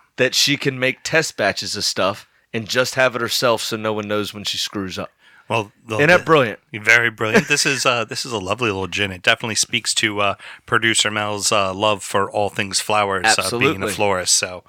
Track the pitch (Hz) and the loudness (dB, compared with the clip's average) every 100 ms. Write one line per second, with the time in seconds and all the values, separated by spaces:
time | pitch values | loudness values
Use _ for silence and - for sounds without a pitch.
0 | _ - 127 - - 143 143 131 127 - | _ -2 0 2 0 0 -2 -2 -2 -4
1 | - 160 156 - 101 - - 104 - - | -2 0 0 0 0 0 -6 -4 -4 0
2 | 95 104 - _ _ 113 98 123 127 131 | -2 -2 -10 _ _ -8 -2 0 0 2
3 | 127 117 117 - 127 110 - 113 110 107 | 2 0 -2 0 2 2 -2 -4 -2 -4
4 | 104 104 98 104 98 95 - 107 95 87 | -2 -2 -4 -6 -6 -6 -6 -6 -6 -8
5 | 90 _ _ _ - 113 104 _ 113 110 | -10 _ _ _ -4 -2 -2 _ -6 2
6 | 151 180 - 156 117 - _ 110 107 117 | 4 4 6 4 4 -4 _ -2 4 4
7 | 117 110 110 117 147 147 156 131 135 120 | 4 0 2 2 2 0 0 0 2 0
8 | 110 127 143 113 92 107 117 95 92 87 | -2 -6 -4 -4 -2 0 0 0 -2 -2
9 | 101 90 117 113 117 104 - 120 - - | -2 0 2 2 0 -2 -2 -4 -4 -2
10 | 110 104 101 95 - - - 117 113 107 | -2 0 -2 -2 -10 -20 0 2 4 2
11 | 104 107 104 104 95 107 95 95 107 101 | 0 0 -2 -2 0 2 0 0 0 0
12 | - 101 98 107 101 - 98 92 - 107 | -2 -2 0 -2 -2 -2 -4 -4 0 0
13 | 101 95 95 - 95 117 135 160 107 95 | 0 2 2 2 0 0 0 0 -4 0
14 | 104 92 90 - 95 90 | 0 0 0 -2 -2 -8